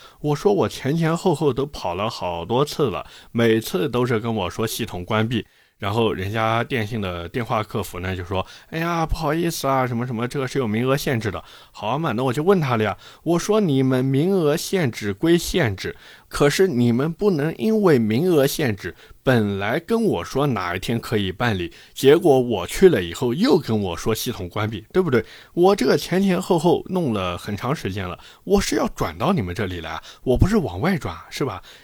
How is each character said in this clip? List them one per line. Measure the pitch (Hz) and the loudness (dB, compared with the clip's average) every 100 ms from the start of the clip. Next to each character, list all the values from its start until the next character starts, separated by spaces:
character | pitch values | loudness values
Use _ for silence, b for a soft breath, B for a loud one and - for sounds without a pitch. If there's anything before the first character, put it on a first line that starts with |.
| B B | B B
我 | 151 147 | -2 0
说 | - | 2
我 | 104 107 | 2 0
前 | - 131 165 | -2 -2 0
前 | 165 165 | 0 0
后 | 190 | 0
后 | 151 151 | 2 0
都 | 120 143 | 0 -4
跑 | - 92 87 | -4 -6 -4
了 | 110 | -4
好 | - 90 85 | -4 -6 -4
多 | 85 120 147 | -2 0 0
次 | - 139 | -2 -2
了， | 80 - B B | -4 -10 B B
每 | 117 117 113 | 0 2 2
次 | - 185 156 | 0 -2 -2
都 | 120 123 | 0 0
是 | 113 | 0
跟 | 117 110 | -2 -2
我 | 90 | -4
说 | - 110 | -4 -4
系 | - 113 | -4 -6
统 | 90 90 | -8 -2
关 | 110 110 | 0 0
闭。 | 117 - b b b | -2 -6 b b b
然 | 101 | -4
后 | 110 110 | 0 0
人 | - 95 | 0 -4
家 | 113 113 113 117 | -2 0 0 -2
电 | 131 107 | -4 -4
信 | 117 | -4
的 | 95 87 85 | -6 -6 -6
电 | 131 | -6
话 | 110 117 | -4 -4
客 | 107 117 | -4 -6
服 | 95 90 | -6 -6
呢 | 92 92 | -6 -6
就 | |
说 | 87 95 92 B B | -4 -4 -6 B B
：“哎 | 160 | -6
呀， | 170 170 | -4 -2
不 | 160 - | -2 -2
好 | 156 | -2
意 | 160 175 | 0 -2
思 | - 135 | -2 -2
啊， | 135 127 | 0 0
什 | 117 | -2
么 | 123 | -4
什 | |
么， | 113 120 | -4 -4
这 | 147 | -4
个 | 131 | -4
是 | 143 | -2
有 | 120 | -2
名 | 107 131 | 0 0
额 | 135 | 0
限 | - 120 | 0 -2
制 | 107 | -2
的。” | 85 - B B | -6 -10 B B
好 | - 104 135 | -8 -4 -2
嘛， | 165 | -2
那 | 110 | -2
我 | 135 | -2
就 | 123 | 0
问 | 165 196 | 2 2
他 | 139 117 | 2 0
了 | |
呀， | 104 92 B B | 0 -4 B B
我 | - 170 | -2 0
说 | - 220 | 2 2
：“你 | 190 135 | 2 2
们 | 131 127 131 | 2 2 2
名 | 135 175 | 2 2
额 | 196 151 160 | 2 2 0
限 | - 190 139 | -2 -2 -2
制 | - 104 | -2 -6
归 | 98 160 175 | -2 2 2
限 | - 190 123 95 | 2 0 0 -2
制， | - - B B B | -8 -12 B B B
可 | - 143 | 2 2
是 | - 190 | 4 2
你 | 120 120 | 4 2
们 | 117 151 | 2 0
不 | 165 208 | 0 0
能 | 160 151 - | 0 -2 -2
因 | 214 220 | 0 4
为 | 196 131 | 6 4
名 | 107 113 185 | 4 2 2
额 | 160 135 | 4 2
限 | - 139 101 | 2 -2 -2
制， | 90 - B B | -8 -12 B B
本 | - 120 104 98 | 2 2 2 -2
来 | 101 143 | -2 -4
跟 | - 226 | -2 0
我 | 214 98 | 2 0
说 | 87 131 143 | -2 -2 0
哪 | 107 90 90 | 0 -2 -4
一 | |
天 | - 117 | -2 -4
可 | - 110 | -2 -2
以 | 95 | -2
办 | 90 123 98 | -2 -2 -2
理， | 85 B B - | -6 B B 2
结 | 131 156 | 6 8
果 | 170 131 | 8 4
我 | 123 101 85 | 4 -2 -4
去 | - 185 | 6 6
了 | 123 | 6
以 | 87 | -2
后 | 82 123 | -4 -2
又 | 135 247 185 | 0 2 2
跟 | 123 110 | 2 -2
我 | 95 82 | -2 -4
说 | - | -4
系 | 110 - | -4 -4
统 | 107 90 | -6 -8
关 | 107 107 | -4 -4
闭， | 107 - | -6 -4
对 | 180 | 0
不 | 180 | 2
对？ | 120 - B B | 2 0 B B
我 | - 180 202 | 2 4 4
这 | |
个 | 254 160 | 2 2
前 | - 175 | 0 0
前 | 196 185 | 2 0
后 | 185 175 | 0 2
后 | 170 147 - | 4 2 0
弄 | 185 151 | -2 -2
了 | 104 90 87 | -2 -2 -6
很 | - 101 | -6 -6
长 | 123 151 | -4 -4
时 | 104 | -6
间 | 98 92 | -6 -8
了， | 85 B B | -10 B B
我 | - 202 | 0 2
是 | - 311 | 2 -2
要 | 262 | -2
转 | - 104 78 | -4 -6 -4
到 | 131 | -2
你 | 190 | -2
们 | 92 85 | -2 -4
这 | 101 | -6
里 | 90 | -8
来 | 80 | -10
啊， | 80 B B | -12 B B
我 | 123 123 | 0 2
不 | 180 | 4
是 | 220 | 2
往 | 127 87 | 0 -4
外 | 151 180 | -2 -2
转 | 107 76 | -6 -12
啊， | - | -12
是 | - | -8
吧？ | 135 92 - B | -6 -8 -14 B